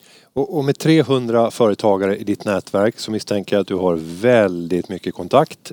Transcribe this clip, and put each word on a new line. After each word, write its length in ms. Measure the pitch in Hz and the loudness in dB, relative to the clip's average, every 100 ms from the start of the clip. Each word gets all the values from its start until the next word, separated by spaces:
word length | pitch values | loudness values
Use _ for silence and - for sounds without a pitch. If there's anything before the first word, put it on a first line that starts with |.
| _ _ _ | _ _ _
Och, 240 | - 139 170 | -4 -2 0
och 80 | 139 | 0
med 120 | 135 | 0
trehundra 720 | 156 160 131 135 120 117 113 | 4 4 4 0 2 2 2
företagare 680 | - 113 98 110 95 98 104 | 2 2 2 2 2 0 -2
i 60 | |
ditt 220 | 104 101 110 | -4 -4 -2
nätverk 540 | 95 - 98 107 - | -4 -2 0 0 -2
så 120 | - | -8
misstänker 440 | 107 - 104 92 101 | -8 -4 -6 -2 -2
jag 60 | |
att 60 | 95 | -2
du 80 | 95 | -2
har 200 | 92 82 80 85 | -2 -2 -6 -2
väldigt 680 | 123 120 98 87 85 87 - | 2 4 2 0 -2 -4 -4
mycket 240 | 90 92 | -8 -10
kontakt 580 | - 87 135 160 - - | -10 0 2 2 -6 -20